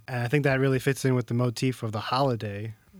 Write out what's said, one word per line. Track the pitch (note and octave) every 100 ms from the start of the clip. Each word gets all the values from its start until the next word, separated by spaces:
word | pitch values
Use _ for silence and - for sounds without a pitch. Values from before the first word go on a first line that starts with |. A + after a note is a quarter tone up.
| -
And | B2
I | A#2+
think | D3
that | C#3 C3+
really | C3+ C3
fits | C#3 C3+ C3
in | B2+
with | A#2+
the |
motif | A#2+ B2 A#2 C3 B2
of | A2+
the | G#2
holiday, | - B2+ C#3 A#2 G#2+ G2+ A2 A2 _ F#3+